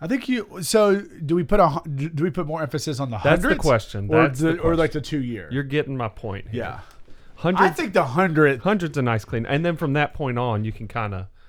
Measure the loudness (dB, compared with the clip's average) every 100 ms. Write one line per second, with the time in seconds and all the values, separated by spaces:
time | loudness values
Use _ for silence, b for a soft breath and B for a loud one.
0 | -4 -4 -2 -4 -4 -10 2 4 6 4
1 | 0 -10 -2 0 4 6 6 2 -6 -6
2 | -4 -2 -2 -2 -4 -4 -4 -4 -4 -4
3 | -4 0 4 4 4 2 4 2 2 -6
4 | 2 4 4 4 0 2 0 2 2 -2
5 | -4 -4 -4 -6 -6 -6 -2 -2 -2 -4
6 | -6 -6 -10 -8 -8 -6 -6 -8 -14 -20
7 | -18 b b -4 -2 2 2 2 0 0
8 | 2 2 2 4 4 4 0 0 -2 -2
9 | 0 0 -2 -6 -2 0 0 -2 -2 0
10 | -2 -2 -4 -2 -2 -2 -4 -6 -10 -6
11 | -6 -8 -10 b